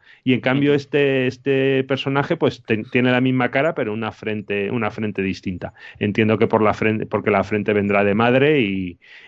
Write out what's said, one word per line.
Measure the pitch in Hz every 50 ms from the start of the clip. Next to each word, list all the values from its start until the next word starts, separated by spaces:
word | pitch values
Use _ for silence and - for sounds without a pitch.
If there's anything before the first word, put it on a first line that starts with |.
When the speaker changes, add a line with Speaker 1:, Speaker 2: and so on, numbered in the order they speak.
| _ - - - -
Speaker 1:
Y | 127
en | 127 117
cambio, | - 131 131 143 143 143
Speaker 2:
Ujú. | 143
Speaker 1:
este, | 139 139 - - 143 143 139 135 131 127
este | 127 127 - - 139 135 135 135 135 135 131 131
personaje, | 131 135 131 - 139 139 143 143 - 170
pues, | 160 156 127 - -
ten-, | - - 110 107 107 -
tiene | - 123 123 127
la | 127 123
misma | 131 131 127 127 123 123
cara, | 127 135 147 165 175
pero | 151 123 107
una | 107 113 113 107
frente, | - - - 110 107 107 95 - 101 101 98 98
una | 120 120 107 104
frente | - 113 110 107 98 98
distinta. | 95 95 92 - - 101 90 85 - - - - - - - -
Entiendo | 113 107 98 117 110 107 110 104
que | 113
por | - 113 110
la | 110 104
frente, | 98 - 107 110 107 110 -
porque | - - 101 - 113
la | 101 98 98
frente | - 110 104 101 110 104
vendrá | 104 101 101 101 101 101
de | 101 101
madre | 110 117 120 123 131 139 151 156 139
y, | 110 98 98 95 92 90 87 - _ - - - -